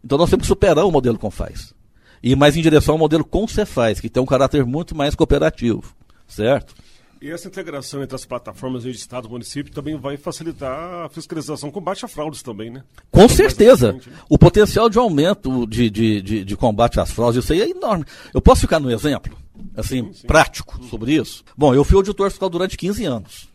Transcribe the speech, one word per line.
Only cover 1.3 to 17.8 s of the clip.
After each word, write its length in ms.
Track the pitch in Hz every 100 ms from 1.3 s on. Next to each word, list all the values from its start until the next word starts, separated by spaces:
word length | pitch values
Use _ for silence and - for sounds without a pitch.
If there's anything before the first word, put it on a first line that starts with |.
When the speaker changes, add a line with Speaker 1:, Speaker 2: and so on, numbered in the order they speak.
| - 82 - - _ _ _ _ _
Speaker 1:
E 140 | 120 131
mais 200 | 147 151
em 60 |
direção 320 | 156 151 -
ao 40 | 156
modelo 260 | 156 156
Concefaz, 760 | 147 170 220 214 208 - 117 101
que 100 | 113
tem 120 | -
um 40 | 131
caráter 400 | 131 135 147 123
muito 280 | 139 175
mais 200 | 160 143
cooperativo, 800 | - 160 143 156 - 120 104 - _ _ _ _
certo? 480 | - 107 135 - _ _ - _ _
Speaker 2:
E 80 | 139
essa 180 | 170 185
integração 540 | - 170 143 131 143
entre 120 | 131
as 100 | 131
plataformas 580 | - 123 - 98 131 127
de 80 | 120
Estado 360 | 117 - 123 113
e 40 |
município 420 | 123 113 143 143
também 240 | - 143 156
vai 200 | 131 143
facilitar 920 | 175 147 165 - 139 135 170 175 160
a 20 |
fiscalização, 640 | - 151 165 139 151 147
combate 340 | 165 180 196
a 40 | 233
fraudes 340 | - 151 135
também, 280 | - 101 113
né? 140 | 127 - - _
Speaker 1:
Com 100 | -
Speaker 2:
Mais 120 | 214
Speaker 1:
certeza. 560 | - 403 - 220 220 120
Speaker 2:
importante, 220 | 123 -
né? 60 | - -
Speaker 1:
O 100 | 147
potencial 520 | 175 196 208 196 233
de 80 | 214
aumento 680 | 240 147 110 - 135 131 113
de, 220 | 110 120
de, 320 | 101 113 104
de, 220 | 95 110
de 120 | 95 101
combate 440 | 123 104 117 -
às 100 | 87
fraudes, 320 | - 120 120
isso 100 | -
aí 100 | 160
é 80 | 254
enorme. 340 | 359